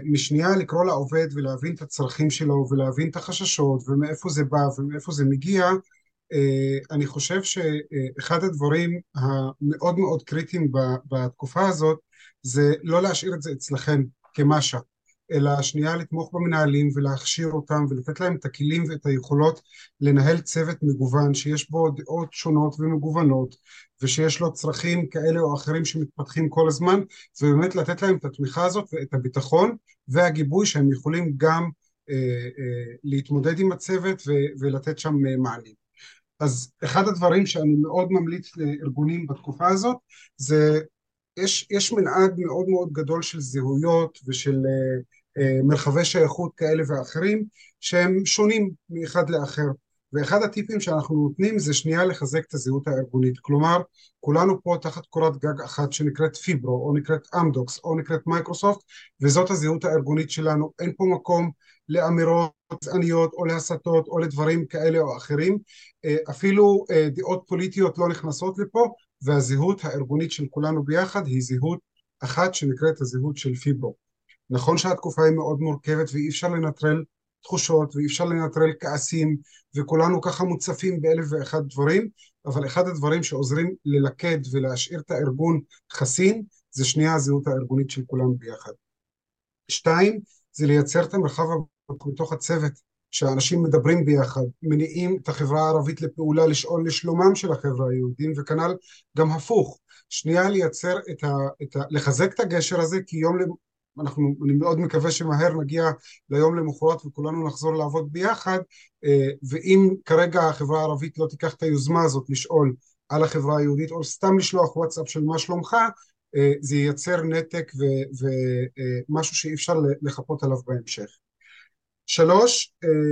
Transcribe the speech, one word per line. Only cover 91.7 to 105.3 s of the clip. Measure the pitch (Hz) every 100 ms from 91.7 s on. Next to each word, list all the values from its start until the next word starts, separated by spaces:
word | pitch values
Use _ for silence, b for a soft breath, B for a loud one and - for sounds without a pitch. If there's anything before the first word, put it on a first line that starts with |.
| _ - 139 143
בתוך | 139 160
הצוות, | 160 - 165 147 143 _ _ _
שאנשים | - 135 135 - 170
מדברים | 160 143 135 175
ביחד, | 147 143 123 135 123 -
מניעים | 160 151 160 170 180 185
את | -
החברה | 143 139 156 156
הערבית | 160 143 156
לפעולה, | 160 - 156 156 160
לשאול | 143 - 165 165
לשלומם | - 170 170 190
של | 196 185
החברה | 143 143 127 131
היהודים, | 127 123 127 151 143
וכנל | 139 160 170 185 b b b 151
גם | 160
הפוך. | 165 - 220 - - _ b b
שנייה | - 156 175 190
לייצר | 196 165 - 180 175 -
את | 147
ה-, | 147 139 139 -
את | 143 143
ה-, | 143
לחזק | 147 139 127 190
את | -
הגשר | 196 170 - 175
הזה, | 160 185 185
כי | 160
יום | 160 180
למ-, | 180 - _ _ _ 143
אנחנו, | 147 147 143 143
אני | 143
מאוד | 143 170 165
מקווה | 170 156 160
שמהר | 156 160